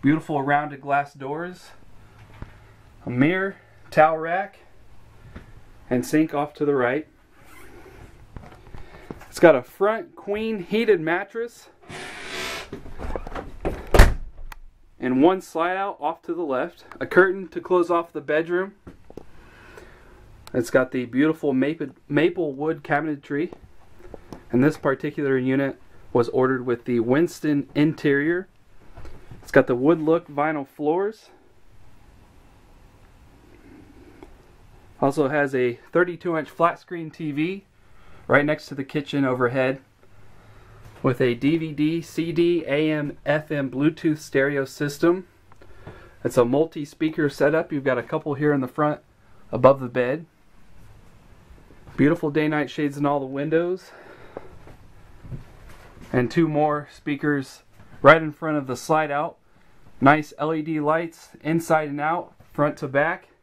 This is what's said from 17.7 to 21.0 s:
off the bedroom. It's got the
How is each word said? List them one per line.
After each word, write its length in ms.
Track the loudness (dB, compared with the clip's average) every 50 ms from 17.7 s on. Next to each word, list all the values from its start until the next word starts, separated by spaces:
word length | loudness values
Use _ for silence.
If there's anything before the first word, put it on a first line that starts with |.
| 2 2 2 2
off 220 | 0 -2 -2 -4
the 100 | _ -12
bedroom. 520 | -6 -2 -2 -2 0 0 -2 -2 -2 -4 -8 _ _ -20 -20 -20 -20 -20 -20 -18 -18 -18 -20 -20 -20 -20 -20 -20 -20 -20 -20 -20 -20 -20 -20 -20 -20 -20 -20 -20 -20 -20 -20 -20 -20 -6 -4
It's 160 | -4 -4 2
got 220 | 2 0 0 2
the 140 | -4 -6